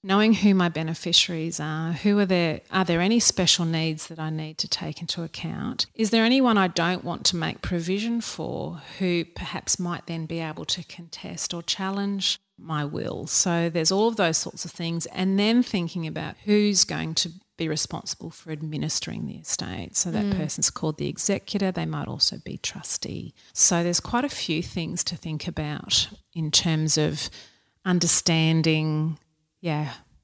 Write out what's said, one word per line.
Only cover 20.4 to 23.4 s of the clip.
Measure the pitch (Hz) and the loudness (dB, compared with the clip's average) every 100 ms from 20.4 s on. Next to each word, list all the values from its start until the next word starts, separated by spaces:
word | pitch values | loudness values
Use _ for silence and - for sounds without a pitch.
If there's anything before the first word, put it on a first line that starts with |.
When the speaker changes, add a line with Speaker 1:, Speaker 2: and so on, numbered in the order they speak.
| 151 - - | -2 0 -2
Speaker 1:
called | - 156 151 | 0 -4 -2
the | 143 | -6
executor. | 160 - 196 - 202 190 | -2 -2 -2 -2 -2 -2
They | 175 165 | -2 -4
might | 151 147 | -6 -6
also | - - 120 | 0 0 -2
be | - - | -10 -8
trustee. | - - - - - - - _ | -8 -8 -6 -6 -6 -8 -10 _